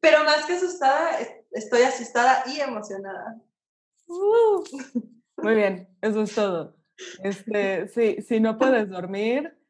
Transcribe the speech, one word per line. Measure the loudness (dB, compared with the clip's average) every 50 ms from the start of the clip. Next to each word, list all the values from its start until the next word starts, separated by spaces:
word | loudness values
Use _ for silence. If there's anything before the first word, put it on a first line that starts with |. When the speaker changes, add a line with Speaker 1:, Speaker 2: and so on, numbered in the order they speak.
Speaker 1:
Pero | 6 6 6 6 6
más | 4 2 2 0
que | -2 -4
asustada, | -2 -2 -4 -4 0 2 2 2 2 0 -2 -2 -4
es-, | -6 -8 -12 -20 _ _
estoy | -10 -10 -6 0 2 2 2
asustada | 2 2 -4 -10 -4 -2 2 4 4 4 2 0 -4
y | -6 -6
emocionada. | -6 -6 -6 -8 -10 -10 -12 -12 -12 -12 -12 -12 -14 -14 -16 -18 _ _ _ _ _ _ _ _ _ _ _ _ _ _
Speaker 2:
Uh. | -8 -2 0 2 4 4 4 4 2 0 -2 -8 -14 -16 -16 -8 _ -8 -8 -8 _ _ _ _ _ -4
Muy | 0 2 2
bien, | 4 2 0 -2 -4 -12 _ _ _
eso | -4 -2 -2 -2
es | -2 -2 -2
todo. | -2 -2 -2 -2 -4 -6 -8 _ _ _ _ _ _ -20 -20 -18 -8 -6
Este, | -6 -6 -6 -8 -4 -2 0 0 0 0 -2 -4 -4
si, | 0 2 2 2 2 -2
si | -4 -2 2 2
no | 2 2 2 2
puedes | 4 4 4 4 2 -2
dormir | -6 -10 -8 -6 -4 -4 -2 0 0 -2 -4 -6 _ _ _